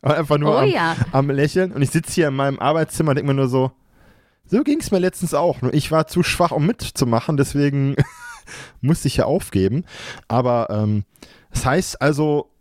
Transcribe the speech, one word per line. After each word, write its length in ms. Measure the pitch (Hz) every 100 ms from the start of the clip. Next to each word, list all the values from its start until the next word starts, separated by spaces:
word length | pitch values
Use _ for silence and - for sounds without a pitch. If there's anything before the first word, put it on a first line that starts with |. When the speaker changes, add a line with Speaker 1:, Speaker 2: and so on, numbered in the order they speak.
Speaker 1:
Einfach 340 | 135 151 147 147
nur 140 | 147 -
Speaker 2:
Oh 40 |
Speaker 1:
am, 100 | -
Speaker 2:
ja. 260 | - 165 165 -
Speaker 1:
am 180 | 131 139
Lächeln. 400 | 139 147 185 185
Und 100 | 143
ich 80 | 135
sitze 240 | - 160
hier 140 | - 151
in 60 | 135
meinem 240 | 139 139
Arbeitszimmer 500 | 131 160 156 - 160
und 60 | 139
denk 100 | 139
mir 60 |
nur 140 | 139 135
so, 220 | 131 131 _ _ _ _ _ _ _ _
so 140 | 214
ging's 280 | 294 302 -
mir 80 | 190
letztens 340 | 180 - 175
auch. 280 | 143 170 139
Nur 100 | 127
ich 180 | 151 -
war 140 | 160 151
zu 140 | 175
schwach, 280 | 170 - -
um 140 | - 151
mitzumachen, 680 | 240 - - 123 113 - 147
deswegen 600 | 139 143 143 139 139 139 - - - -
<laughs> 400 | - - - -
musste 260 | 131 170 -
ich 100 | -
ja 80 | -
aufgeben. 580 | 165 - 101 95 127 - - - - _
Aber, 400 | 117 123 120 113
ähm, 340 | 107 107 104 - _ - - _
das 140 | 131 127
heißt 340 | 151 185 -
also 500 | 139 147 151 147 - _